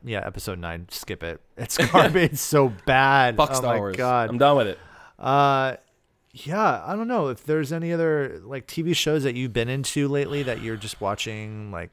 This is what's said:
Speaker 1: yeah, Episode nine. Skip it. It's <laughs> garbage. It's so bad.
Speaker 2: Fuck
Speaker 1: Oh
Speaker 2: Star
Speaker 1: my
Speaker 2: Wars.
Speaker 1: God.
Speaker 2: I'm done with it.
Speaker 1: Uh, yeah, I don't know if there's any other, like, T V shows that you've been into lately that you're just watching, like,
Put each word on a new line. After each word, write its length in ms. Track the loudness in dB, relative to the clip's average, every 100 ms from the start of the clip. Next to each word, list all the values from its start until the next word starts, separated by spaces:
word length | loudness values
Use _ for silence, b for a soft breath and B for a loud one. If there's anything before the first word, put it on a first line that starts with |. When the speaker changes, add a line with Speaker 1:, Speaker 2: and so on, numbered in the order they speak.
| -6
Speaker 1:
yeah, 160 | -6 -6
Episode 320 | -8 -8 -8
nine. 300 | -8 -10 -12
Skip 320 | -14 -10 -8
it. 200 | -8 -10 _ -12
It's 200 | -6 0
<laughs> 140 | 4
garbage. 400 | 4 4 4 2
It's 100 | 0
so 300 | 0 4 4 0 0
bad. 500 | 4 6 6 4 2
Speaker 2:
Fuck 160 | 2
Speaker 1:
Oh 40 | 2
Speaker 2:
Star 180 | 0
Speaker 1:
my 60 | 0
Speaker 2:
Wars. 180 | -2 -2
Speaker 1:
God. 320 | 0 2 0
Speaker 2:
I'm 80 | 4
done 180 | 6 6
with 120 | 2
it. 120 | -4 B B B _
Speaker 1:
Uh, 560 | 0 4 4 4 0 -4 _ _ _ _ _ -16
yeah, 460 | -6 0 2 0 -4
I 120 | -6
don't 100 | -2
know 220 | 0 -2
if 160 | -4 -2
there's 260 | -2 0
any 220 | -4 -2
other, 480 | 0 2 0 -2 -6
like, 240 | -12 -12 -8
T 140 | -4
V 100 | 0
shows 300 | 0 2 2
that 120 | 0 -2
you've 180 | -2
been 160 | -2 -2
into 400 | -2 -2 0 0
lately 340 | 0 -2 -4
that 180 | -4 -4
you're 140 | -6 -8
just 240 | -8 -6
watching, 720 | -4 -4 -6 -8 -10 -12 -10
like, 200 | -10 -12